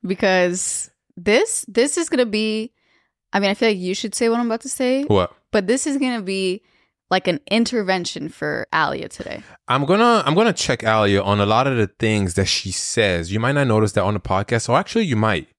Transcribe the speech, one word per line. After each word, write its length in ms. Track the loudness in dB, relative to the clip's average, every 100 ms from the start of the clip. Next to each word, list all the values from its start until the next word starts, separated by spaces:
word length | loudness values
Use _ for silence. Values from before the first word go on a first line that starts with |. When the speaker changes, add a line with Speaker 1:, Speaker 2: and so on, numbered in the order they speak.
Speaker 1:
Because 840 | -4 0 2 4 2 0 -4 -6 -10 _ _ -6
this, 500 | 2 2 2 -4 -4
this 300 | 0 0 0
is 120 | -2
gonna 160 | 0 0
be, 460 | 0 -2 -2 -6 _ _ _ _ _ _
I 80 | -2
mean, 120 | 0
I 20 |
feel 160 | 2 0
like 80 | 0
you 160 | -2
should 220 | -4 -6 -2
say 120 | 0
what 100 | 0
I'm 80 | -2
about 140 | -4
to 80 | -6
say. 340 | -4 0 0
Speaker 2:
What? 280 | 2 2 0 -6 _
Speaker 1:
But 160 | -2 0
this 180 | -2 0
is 120 | -2
gonna 240 | -2 -4
be, 400 | -4 -2 -2 -4 _ _ _ _ _
like, 160 | -2 0
an 120 | -4 0
intervention 800 | 0 0 -2 -2 -2 -4 -8 -10
for 380 | -8 -6 -6 -4
Alia 340 | -2 0 -2 -8
today. 360 | -12 -12 -12 -16 -20 -2
Speaker 2:
I'm 180 | 0 2
gonna, 380 | 4 4 4 2
I'm 80 |
gonna 200 | 2 2
check 300 | 0 -2 0
Alia 380 | 2 2 4 2
on 180 | 2 2
a 60 | 4
lot 220 | 2 2
of 100 | 0
the 100 | -2
things 460 | _ 0 2 0 0
that 100 | 0
she 240 | -2 -4
says. 600 | -8 -4 0 2 0 -2
You 80 | -2
might 120 | 0
not 140 | 0 2
notice 240 | 2 2
that 100 | 0
on 120 | 0 -2
the 40 |
podcast, 480 | -2 -2 0 -2 2
or 80 | 0
actually 260 | 0 -2 0
you 100 | 2
might. 320 | 2 0 -4